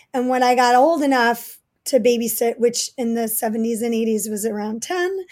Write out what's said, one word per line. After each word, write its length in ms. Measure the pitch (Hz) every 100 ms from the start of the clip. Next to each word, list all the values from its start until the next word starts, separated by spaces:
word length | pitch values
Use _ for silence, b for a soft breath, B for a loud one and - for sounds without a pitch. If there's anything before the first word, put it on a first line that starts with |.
| B
And 160 | 254 254
when 120 | 254
I 120 | 247
got 200 | 254 247
old 280 | 247 294 330
enough 560 | 285 262 233 233 - - _ _
to 160 | - 262
babysit, 600 | 240 233 233 - 233 233
which 320 | 233 240 - -
in 160 | 233
the 120 | 233 226
seventies 540 | - 226 226 226 220
and 140 | 233
eighties 340 | 226 226 214 214
was 160 | 208
around 380 | 220 208 214 220
ten, 420 | - 359 359 381 359